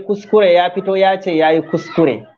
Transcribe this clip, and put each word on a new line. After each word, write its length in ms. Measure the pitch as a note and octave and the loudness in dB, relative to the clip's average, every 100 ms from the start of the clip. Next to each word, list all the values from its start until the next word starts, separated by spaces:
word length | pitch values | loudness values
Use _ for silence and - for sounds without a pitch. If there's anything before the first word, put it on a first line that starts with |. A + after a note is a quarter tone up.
| F#3+ | -4
kuskure, 480 | G3+ - G#3+ G3 | -8 -2 2 4
ya 160 | F3 F3+ | 4 2
fito 240 | F#3 F#3+ F#3+ | -2 -4 0
ya 220 | F#3+ F#3+ | 0 0
ce 160 | F#3+ D#3+ | -2 0
ya 140 | D#3 | 2
yi 120 | D#3+ | 0
kuskure. 680 | D#3 E3 - - D#3 A2 - | -2 -6 -6 0 0 0 -8